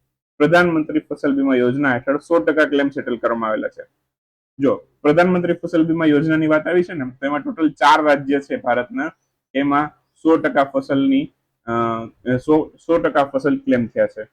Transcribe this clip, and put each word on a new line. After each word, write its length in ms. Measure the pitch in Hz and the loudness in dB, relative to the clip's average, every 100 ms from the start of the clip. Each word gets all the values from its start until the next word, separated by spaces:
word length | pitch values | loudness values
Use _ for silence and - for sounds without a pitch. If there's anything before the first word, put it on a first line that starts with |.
| _ _ _ - | _ _ _ -2
પ્રધાનમંત્રી 640 | 147 170 180 160 156 151 | 2 4 4 0 -2 -4
ફસલ 360 | - 147 151 139 | -6 -4 -2 0
બીમા 200 | 135 131 | 2 2
યોજના 380 | 123 135 143 | 2 0 0
હેઠળ 240 | 120 - 143 | -2 -2 -4
સો 220 | - 165 | 0 0
ટકા 260 | 160 151 147 | 0 0 2
ક્લેમ 240 | 143 139 | 2 0
સેટલ 280 | 139 123 117 | -2 -6 -4
કરવામાં 320 | 117 117 113 | -2 -2 -2
આવેલા 180 | 110 - | -4 -6
છે? 180 | - - _ _ _ _ _ _ - | -10 -20 _ _ _ _ _ _ -4
જો, 280 | 135 98 - _ | -2 -2 -6 _
પ્રધાનમંત્રી 520 | 147 156 180 180 175 | 0 4 4 2 0
ફસલ 320 | 170 170 170 160 | -4 -2 0 0
બીમા 200 | 165 160 | 2 2
યોજનાની 420 | 147 160 160 156 | 2 2 0 2
વાત 200 | 156 156 | 0 0
આવી 160 | 180 | 0
છે 100 | 175 | -2
ને, 120 | 175 127 127 | -4 -10 -8
તો 60 | 139 | -6
એમાં 180 | 147 | -4
ટોટલ 260 | 135 214 156 | -6 -4 -4
ચાર 340 | - 147 156 | 2 4 4
રાજ્ય 360 | 151 139 135 143 | 4 0 0 -2
છે 160 | 135 127 | -2 -6
ભારતના, 560 | 127 120 123 123 156 - _ _ _ 135 | -2 -2 -2 -6 -8 -10 _ _ _ -4
એમાં 320 | 143 143 147 - _ _ | 0 0 -2 -8 _ _
સો 220 | 160 160 | 2 2
ટકા 260 | 151 139 | 2 0
ફસલની, 720 | 139 135 135 139 135 135 165 _ _ _ 117 | 0 -2 -2 0 2 0 -2 _ _ _ -6
અ, 40 | 117 117 113 117 - - 127 | -4 -2 -4 -10 -10 -4 -4
સો, 380 | - 156 147 - - | 0 0 0 -8 -2
સો 120 | 165 | -2
ટકા 260 | 160 143 | 0 0
ફસલ 340 | 139 135 143 135 | 0 -2 -2 -2
ક્લેમ 300 | 139 123 113 | 0 -2 0
થયા 200 | 110 107 | -2 -2
છે. 200 | - 107 | -4 -16